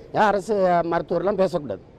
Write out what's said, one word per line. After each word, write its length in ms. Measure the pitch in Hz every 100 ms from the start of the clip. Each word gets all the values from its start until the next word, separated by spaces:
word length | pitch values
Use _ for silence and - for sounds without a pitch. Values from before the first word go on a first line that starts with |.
| -
ஏன் 160 | 151 208
அரசு, 240 | 202 180
அஹ், 320 | 202 185 175 165
மருத்துவர்லாம் 500 | 170 165 170 180 190
பேசக்கூடாது? 380 | 185 170 135 95 -